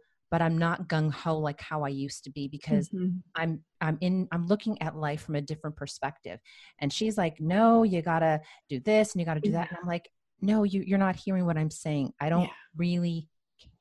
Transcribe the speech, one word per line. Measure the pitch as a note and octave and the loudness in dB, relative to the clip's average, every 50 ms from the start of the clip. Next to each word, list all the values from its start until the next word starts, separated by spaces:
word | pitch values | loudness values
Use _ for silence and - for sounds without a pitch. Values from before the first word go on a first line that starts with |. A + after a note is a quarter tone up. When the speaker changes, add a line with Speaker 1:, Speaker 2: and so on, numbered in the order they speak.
| _ _ _ _ _ - | _ _ _ _ _ -2
Speaker 1:
but | E3 E3 | 0 0
I'm | E3 E3 E3 E3 | 2 2 2 2
not | E3+ E3+ E3+ - F#3 | 2 0 0 -2 -4
gung-ho | - E3 D#3 D#3 D#3 C#3 - - E3+ D#3+ D#3 | -2 0 0 0 0 -2 -2 -2 -2 -2 -2
like | D#3 D3 C#3+ - | -2 -4 -4 -6
how | - - D#3 D3+ | -10 -8 -6 -4
I | D3 C#3 | -4 -4
used | C#3 C3+ C#3 C#3 - - | -4 -4 -6 -8 -8 -12
to | - C#3+ | -14 -12
be | - D3 C#3 | -10 -8 -8
because | C3+ D3 D3 - D3+ A3+ G3 E3+ - | -8 -10 -8 -4 0 0 0 0 0
Speaker 2:
Mm-hmm. | - F#3 F3+ F#3 F3+ F#3 - _ - | -4 -2 -2 -2 -2 -4 -8 _ -6
Speaker 1:
I'm, | E3 E3 E3 D#3+ D#3 - _ _ - | -4 -2 -2 -4 -4 -8 _ _ -4
I'm | E3+ D#3 D#3+ D#3 | -2 -2 -2 0
in, | F3+ F3+ F#3 F#3 F#3 F3+ | 0 0 2 0 0 -2
I'm | E3+ E3+ E3+ | -2 -2 2
looking | F3 G#3 G3+ - A3 G#3 - | 2 2 2 0 -2 -4 -4
at | D#3+ D#3+ D#3 | -4 -6 -4
life | D#3 D#3 D3 D3 D3+ | -4 -4 -4 -4 -4
from | - - D3+ | -4 -4 -4
a | D3 | -4
different | D3 - D#3 D3+ - D3+ D3 | -4 -4 -8 -8 -8 -10 -8
perspective." | - C#3 C#3 - - - C#3+ D3+ _ - - F#2 A2+ _ - - - - - _ - | -8 -10 -10 -8 -6 -6 -6 -6 _ -14 -14 -14 -16 _ -20 -20 -20 -20 -20 _ -4
And | D3 C#3 | -4 -4
she's | - - A3 A3 G#3 G#3 | -2 -2 -2 0 0 0
like, | F3+ D#3+ D#3 - | 0 0 -2 -2
"No, | D#3 D#3+ F3+ G#3 A3+ A3+ A#3 A#3 | -2 0 4 4 6 6 6 6
you | A3+ G#3 F#3 E3+ | 6 4 2 0
gotta | D#3+ F3 E3 D#3+ E3 D#3+ D#3 D#3 D#3 - - - _ - | 0 0 2 2 4 4 2 2 -2 -8 -20 -18 _ -8
do | C#3+ B2 | -6 -4
this | C3 G#3+ G#3+ G#3+ G#3+ G#3+ | 2 4 4 4 4 4
and | - F3+ | 0 -4
you | E3+ | -2
gotta | E3 D#3+ D#3 | 0 -2 0
do | D#3 G#3 | 0 0
that." | D#3+ E3+ E3+ - | 0 0 -2 -4
Speaker 2:
Yeah. | F3 | -6
Speaker 1:
And | E3+ | -8
I'm | - F3 | -6 -4
like, | E3+ F3 - - _ _ _ _ _ - | -4 -4 -6 -10 _ _ _ _ _ -2
"No, | F#3+ G3 G#3+ A3 | 0 2 4 4
you, | G#3 G3+ F#3+ G3 - | 4 2 2 0 0
you're | F#3 G3 G3 | 2 2 4
not | G3 F#3 F3+ | 4 2 0
hearing | - - G3 F#3+ F#3 F3+ | -2 -2 -2 0 2 2
what | E3+ E3 D#3+ | 2 2 2
I'm | D#3 D#3 | 0 0
saying. | - - - D#3+ D3+ C#3+ C3+ B2 - - | -2 -4 -4 -2 0 0 0 -2 -4 -2
I | C#3+ D#3 | 0 2
don't | E3 F3 | 2 2
Speaker 2:
Yeah. | F3+ - - - - _ - | 2 0 -2 -12 -20 _ -6
Speaker 1:
really | D#3+ F3 F3 F3 F3 F3 F3 E3 E3 D#3 - _ _ _ _ _ _ - - - _ | -2 0 0 0 0 0 0 -2 -4 -8 -12 _ _ _ _ _ _ -20 -20 -20 _